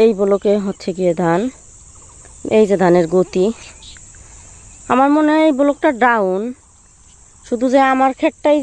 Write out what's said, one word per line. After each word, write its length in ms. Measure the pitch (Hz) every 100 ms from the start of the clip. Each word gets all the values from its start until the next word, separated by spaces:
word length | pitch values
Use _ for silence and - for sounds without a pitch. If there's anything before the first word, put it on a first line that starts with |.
এই 80 | 226 190
ব্লকে 340 | 202 196 208 208 196
হচ্ছে 240 | - - 180
গিয়ে 160 | 180 165
ধান, 180 | 170 175 254 - - - - - - - - - - 220
এই 60 | 208
যে 60 | 190
ধানের 220 | 180 175 165
গতি। 320 | 185 175 185 196 - - - - - - - - - - - - - -
আমার 160 | 247 277 294
মনে 140 | 302
হয় 100 | 311 311
এই 40 | 262
ব্লকটা 300 | 285 277 320 233
ডাউন, 380 | 233 226 190 185 233 247 _ - - - - - - - -
শুধু 200 | 233 254
যে 60 | 269 262
আমার 180 | 262 262 -
ক্ষেতটাই 380 | 320 - 302 294